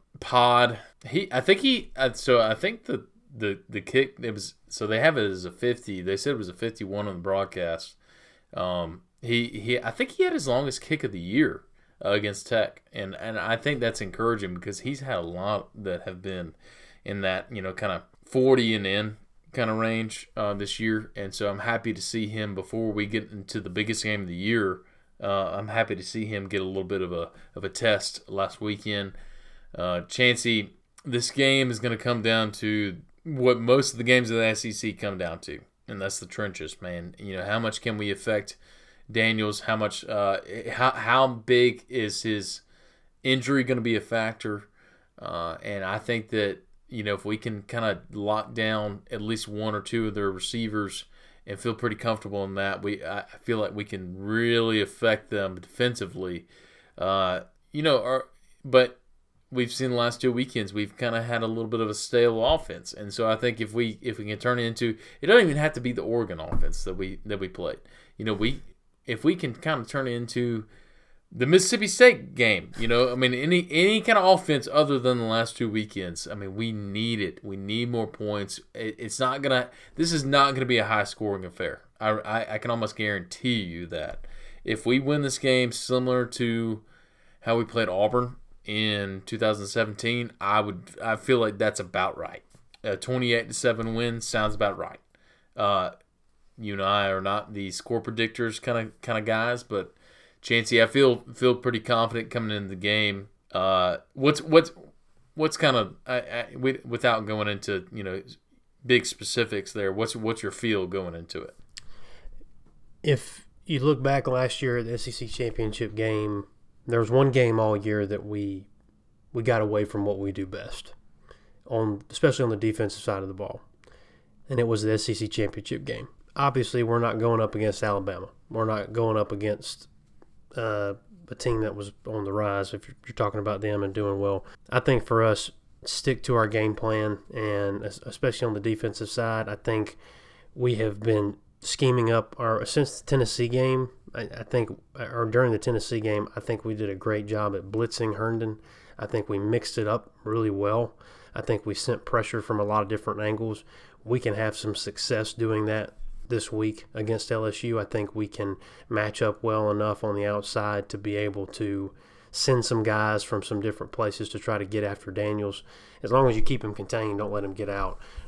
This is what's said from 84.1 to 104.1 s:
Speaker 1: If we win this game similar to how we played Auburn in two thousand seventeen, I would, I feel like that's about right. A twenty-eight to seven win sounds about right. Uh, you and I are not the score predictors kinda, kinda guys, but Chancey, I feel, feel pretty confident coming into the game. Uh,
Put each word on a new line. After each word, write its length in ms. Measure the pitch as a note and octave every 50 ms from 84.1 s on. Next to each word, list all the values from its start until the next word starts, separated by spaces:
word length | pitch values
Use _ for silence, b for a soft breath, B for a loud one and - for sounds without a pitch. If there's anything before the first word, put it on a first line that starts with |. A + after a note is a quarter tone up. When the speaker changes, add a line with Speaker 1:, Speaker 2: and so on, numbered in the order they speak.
| - - B B B B B B B B B
Speaker 1:
If 200 | - A2+ G#2 -
we 140 | A#2 B2+ C3+
win 220 | C3+ C#3 D3 D3
this 160 | C#3+ C3+ -
game 340 | - - C3+ B2+ B2+ B2+ A#2+
similar 540 | A2 - - - B2+ B2+ B2+ B2+ B2+ B2+ B2
to 580 | A#2+ - - B2 A#2 A#2 A#2 A2+ A2+ A2 G#2+ b b b b b b b b b b b b
how 160 | - A2+ A#2
we 60 | A#2 A2+
played 260 | A2 - A#2 A2 F#2+
Auburn 480 | F2+ F#2+ G#2+ G#2+ B2 B2 B2 A#2+ - - - - - - -
in 580 | G2+ G#2 A2 G#2+ G#2+ G#2 G2+ G2+ G2 F#2+ F#2+ -
two 100 | - A#2
thousand 300 | G2+ A2+ A2 G#2+ G#2 G2
seventeen, 640 | F#2+ - A#2 A2+ G#2+ G2+ - - A#2 A#2+ A#2+ A#2+ A2+ - -
I 180 | F#2+ G2 G#2 G#2+
would, 380 | G#2 G#2 F#2 - - - - - -
I 140 | A2+ A2
feel 200 | G#2+ - - C3
like 220 | A#2+ A2+ A2 G#2 G2+
that's 200 | A2+ G#2+ G#2 -
about 380 | G2 F2+ - G2 F#2 F#2+ -
right. 240 | - E2 - - - - _ - - - _ - _ -
A 120 | G#2+ G2
twenty-eight 540 | - - - B2+ B2+ B2 A#2+ A#2 A#2 A2+ -
to 40 | A#2
seven 400 | - - B2 A2+ A2+ A2+ A2+ A2+
win 280 | A2+ A#2+ A#2+ A#2 A#2
sounds 340 | - - - A2+ G#2+ G#2+ G#2
about 200 | - A2 G2+ F#2+
right. 240 | - E2+ E2 - - _ _ b b b b b b b b _
Uh, 360 | - G#2 G2+ G2+ F#2+ F#2 - - - _ _ _ _ _ _ _ _ _ _ _
you 160 | - A2 G#2 G2+
and 80 | G2
I 280 | F#2+ G2 G2+ G#2 G2+ G2
are 120 | F#2+ F#2+
not 320 | F#2+ G2 G2+ G#2 G2+ - G#2+
the 160 | G2+ G2 F#2+
score 320 | F2 - - - A#2 A2+
predictors 580 | - A#2 A2+ A2 A2+ A2+ - - A#2+ A2+ G#2+ -
kinda, 320 | - B2 A#2 A#2 A2 G#2+ - _ -
kinda 180 | - A2+ A2
guys, 400 | G#2+ A2+ A2 A2 A2+ A#2+ B2 A#2+
but 320 | - - G#2+ G2 F2+ - b b b b b b b b b b
Chancey, 400 | - - A#2 A#2 A2 A2 A#2+ A2+
I 60 | A2+
feel, 360 | A2+ - C#3 C#3 B2+ A#2+ A2+ - - A#2+
feel 180 | - B2+ B2+ B2
pretty 240 | B2 - B2+ A#2+ G#2+
confident 520 | - B2 A#2+ A2+ A2+ A2 A#2 A#2 A2+ -
coming 240 | - A#2+ A2+ G#2+ G#2+
into 140 | G#2 G2+ F#2+
the 60 | G2
game. 540 | F2+ F#2 G#2 G#2 G#2+ G#2+ G#2 G2 G2 G2 - _ _ _ -
Uh, 460 | - F#2 F#2 F#2+ F#2+ F#2 F2+ F2+ F2 - - _